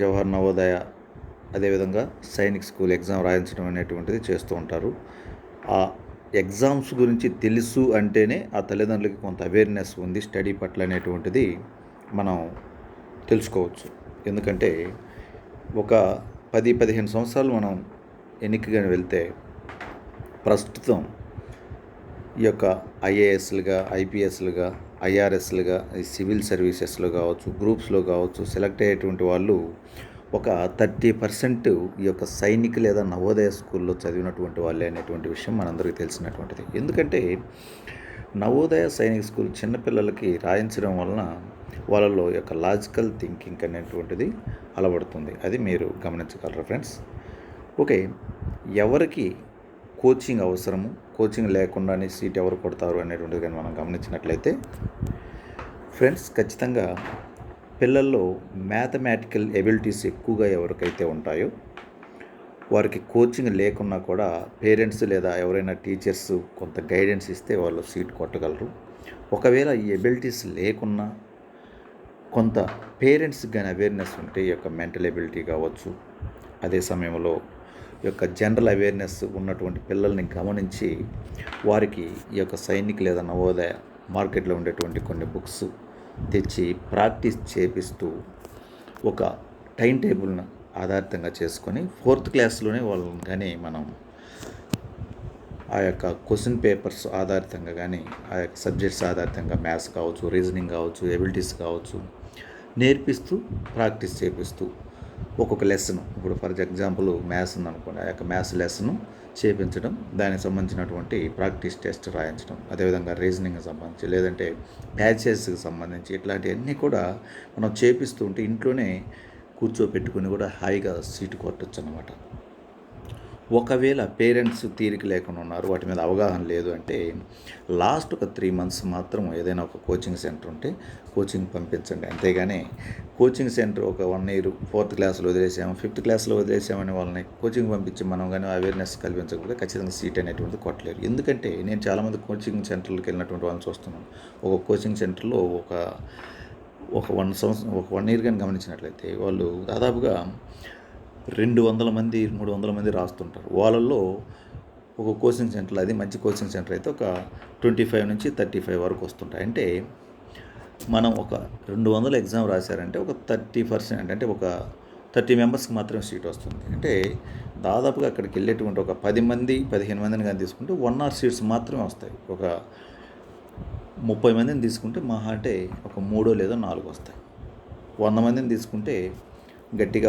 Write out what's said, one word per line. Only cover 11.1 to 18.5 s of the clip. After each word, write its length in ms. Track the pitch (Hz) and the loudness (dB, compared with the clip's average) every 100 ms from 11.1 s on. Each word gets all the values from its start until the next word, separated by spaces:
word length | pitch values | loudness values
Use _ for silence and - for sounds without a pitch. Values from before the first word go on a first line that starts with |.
| 87 92 123 107 85 - - - - - 104 | -2 0 2 2 0 -8 -18 -20 -20 -6 -2
మనం 180 | 98 87 82 - - - - - - - - | 0 0 -2 -10 -16 -18 -18 -18 -18 -16 2
తెలుసుకోవచ్చు. 580 | 113 - 95 87 - - - - - 104 | 2 4 0 -2 -4 -12 -14 -16 -10 -4
ఎందుకంటే 400 | 101 - - 98 80 87 - - - - - - - - 110 | -2 0 2 2 2 -2 -8 -16 -18 -18 -18 -18 -16 -6 -4
ఒక 100 | 104 113 95 104 - - - | 4 6 6 2 -6 -16 -2
పది 180 | 113 117 120 | 2 4 6
పదిహేను 300 | 113 110 104 | 4 4 0
సంవత్సరాలు 380 | 113 117 139 135 113 | 0 0 2 2 2
మనం 160 | 104 92 - - - - - - | 0 -2 -8 -16 -20 -20 -20 -8
వెనక్కి 380 | 107 | -2